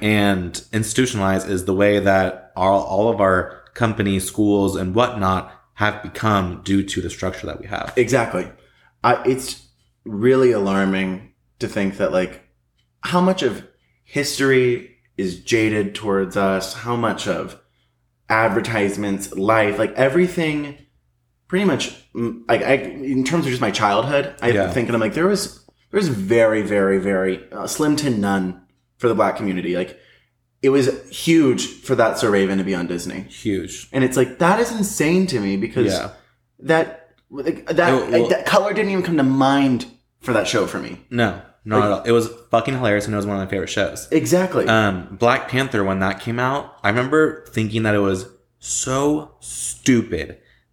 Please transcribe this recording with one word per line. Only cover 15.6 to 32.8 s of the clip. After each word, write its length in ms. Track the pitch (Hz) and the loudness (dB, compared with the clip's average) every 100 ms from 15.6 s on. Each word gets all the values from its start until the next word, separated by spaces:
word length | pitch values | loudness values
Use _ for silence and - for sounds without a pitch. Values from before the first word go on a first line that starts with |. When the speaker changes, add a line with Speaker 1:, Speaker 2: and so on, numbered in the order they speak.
| 110 107 98 - | 2 0 -2 -4
Speaker 2:
towards 400 | 104 98 92 101 | -2 -2 0 0
us, 380 | 98 95 92 | 0 0 -4
how 240 | - 113 120 | -8 -6 -2
much 300 | 113 95 104 | -2 -2 -4
of 320 | 85 92 - _ _ _ _ _ _ - | -6 -8 -14 _ _ _ _ _ _ -2
advertisements, 1040 | 110 113 117 117 113 98 101 104 98 - | 2 2 0 -2 0 -2 -2 -4 -4 -6
life, 460 | 95 101 110 104 101 | -2 2 2 2 0
like, 140 | 107 - | -2 0
everything, 800 | 135 160 180 175 160 147 147 - _ _ _ _ _ _ _ | 2 2 0 0 -2 -2 -6 -12 _ _ _ _ _ _ _
pretty 180 | 185 202 | 0 2
much, 460 | 135 - - _ | 0 -2 -12 _
mm, 280 | - 117 - - | -6 -6 -4 -2
like, 140 | - | 0
I, 120 | - 135 | 2 0
in 480 | 123 139 135 131 | -2 -8 -4 -2
terms 220 | 131 170 135 | 0 0 0
of 40 | |
just 120 | 113 | -2
my 100 | 117 | -2
childhood, 640 | 98 104 101 127 143 143 - | 0 2 2 2 0 -2 -2
I 80 | 120 | 0
Speaker 1:
Yeah. 180 | 107 92 | 2 2
Speaker 2:
think, 160 | - 113 | 0 0
and 80 | 113 | 0
I'm 60 | |
like, 140 | 107 110 | 0 0
there 120 | 180 | 0
was, 380 | 196 - - _ _ _ | 0 -4 -12 _ _ _
there 60 | 202 | -2
was 100 | 175 | 0
very, 520 | 113 95 117 113 107 | 0 2 4 4 4
very, 380 | 95 101 98 98 | 0 2 2 2
very, 420 | 98 95 95 92 - | 2 0 0 -2 -6
uh, 140 | 101 87 | -10 -6
slim 280 | - 151 147 | -2 0 2
to 120 | 143 | 0
none 520 | 110 101 98 92 90 _ _ _ _ | 0 0 0 -2 -6 _ _ _ _
for 100 | 123 | 0
the 80 | 107 | 4
Black 200 | 101 - | 2 2
community. 400 | 104 92 87 87 | -4 -4 -2 -4
Like, 220 | 90 - _ _ _ _ _ _ | -4 -10 _ _ _ _ _ _
it 80 | 135 | 2
was 200 | 139 127 - - | 4 2 -2 -8
huge 560 | - 165 165 139 - - - | -6 2 4 4 2 -2 -8
for 140 | - 120 | -2 2
That's 260 | 110 - | 2 2
So 80 | 120 | 2
Raven 280 | 101 98 98 | 2 2 0
to 40 | |
be 120 | 92 | -2
on 100 | 90 | -2